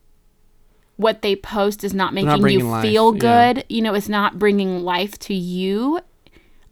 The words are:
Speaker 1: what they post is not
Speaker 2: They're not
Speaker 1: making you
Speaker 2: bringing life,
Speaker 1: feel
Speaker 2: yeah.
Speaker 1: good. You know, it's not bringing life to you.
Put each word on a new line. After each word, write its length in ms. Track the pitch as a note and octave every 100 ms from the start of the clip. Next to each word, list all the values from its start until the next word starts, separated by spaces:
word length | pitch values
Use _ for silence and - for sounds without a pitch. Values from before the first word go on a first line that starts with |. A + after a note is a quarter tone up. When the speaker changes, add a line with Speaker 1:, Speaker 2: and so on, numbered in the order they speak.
| _ _ _ _ _ _ _ _ _ -
Speaker 1:
what 260 | A3 A3
they 140 | G#3+ G3
post 480 | - G#3+ G3+ G#3
is 80 | G3+
not 220 | G3 F#3
Speaker 2:
They're 100 | F#3+
not 160 | D3 D3+
Speaker 1:
making 120 | G3+
you 40 | C3
Speaker 2:
bringing 100 | A#2
life, 120 | A2+
Speaker 1:
feel 320 | G#3+ G#3+ A3
Speaker 2:
yeah. 380 | G#3+ A#3 A#3+ A#3+
Speaker 1:
good. 120 | B3 -
You 140 | A3+
know, 120 | A3
it's 140 | G3+ G#3
not 300 | G#3 G3+ F3+
bringing 440 | G#3 G3+ F#3+ F3+
life 360 | F3 F3 G3+ -
to 140 | -
you. 680 | G3 F3 F3+ F#3+ G3+ C4 F4 - _ _ _ _ - _